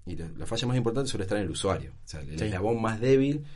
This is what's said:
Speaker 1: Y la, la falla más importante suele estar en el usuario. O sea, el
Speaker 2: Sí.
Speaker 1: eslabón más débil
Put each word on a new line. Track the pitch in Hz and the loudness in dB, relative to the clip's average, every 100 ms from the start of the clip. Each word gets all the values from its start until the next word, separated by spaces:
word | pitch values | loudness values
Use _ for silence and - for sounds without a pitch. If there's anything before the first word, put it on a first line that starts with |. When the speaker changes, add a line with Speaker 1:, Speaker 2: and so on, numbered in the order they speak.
| - | -8
Speaker 1:
Y | 82 | -6
la, | 82 - | -6 -6
la | 80 | -4
falla | 117 123 | -2 0
más | 127 | 2
importante | 113 120 131 | 2 0 0
suele | - | -2
estar | 98 104 | 0 0
en | |
el | 90 | 0
usuario. | 78 95 82 67 - - | 0 0 0 -4 -12 -14
O | |
sea, | 78 | -12
el | 71 80 | -8 -4
Speaker 2:
Sí. | 107 | -2
Speaker 1:
eslabón | 92 104 117 | 0 0 2
más | 113 110 | 2 2
débil | 123 135 139 147 - | 6 6 6 0 -4